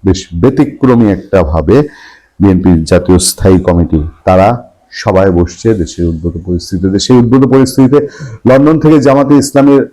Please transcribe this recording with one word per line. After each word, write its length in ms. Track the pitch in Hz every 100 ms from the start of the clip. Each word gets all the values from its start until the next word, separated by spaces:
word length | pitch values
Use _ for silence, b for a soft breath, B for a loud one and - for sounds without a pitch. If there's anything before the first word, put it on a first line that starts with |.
বেশ 160 | 98 92 - 85
ব্যতিক্রমী 680 | 110 135 147 - 131 120 110 92
একটা 220 | - 95 80
ভাবে 240 | 80 76 117 147 B B B B _
বিএনপির 400 | 101 92 92 85 80
জাতীয় 280 | 87 - 92 -
স্থায়ী 300 | - - 92 92
কমিটি 340 | 85 82 80 78 - -
তারা 200 | 92 98 120 - _ _ -
সবাই 260 | - 92 98 87
বসছে 300 | 82 - 113 107
দেশের 220 | 80 - 87
উদ্ভূত 240 | 80 85 85 92
পরিস্থিতিতে। 420 | 90 - 95 92 98
দেশের 200 | - 127
উদ্ভূত 220 | 120 131 131
পরিস্থিতিতে 460 | 131 131 - 131 143 147 B 139 113 117
লন্ডন 280 | 131 147 160
থেকে 140 | 156 156 135
জামাতে 280 | 135 139 143
ইসলামের 400 | 139 147 139 139 120